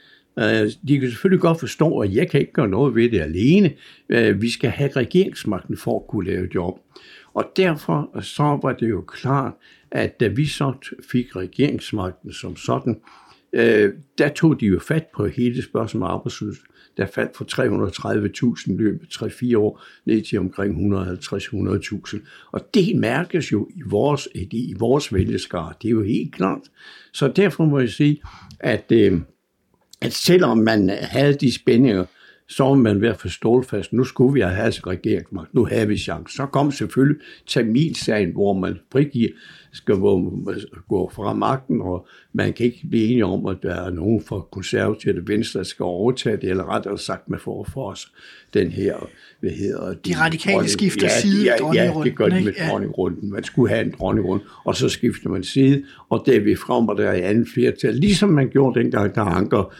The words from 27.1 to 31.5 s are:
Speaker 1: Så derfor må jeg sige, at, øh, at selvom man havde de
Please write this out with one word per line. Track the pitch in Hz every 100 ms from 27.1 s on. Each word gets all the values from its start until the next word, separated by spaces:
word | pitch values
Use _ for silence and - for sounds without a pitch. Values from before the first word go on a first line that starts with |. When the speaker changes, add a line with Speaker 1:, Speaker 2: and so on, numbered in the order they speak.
Speaker 1:
Så | - 139
derfor | 151 196 - 156
må | 143
jeg | 120
sige, | - 147 147 - - - -
at, | - 110 -
øh, | 113 101 90 76 _ _ _ _ _ _ -
at | 117
selvom | - - 180 143 113
man | 110 113 95 101
havde | - 131 143
de | 139 127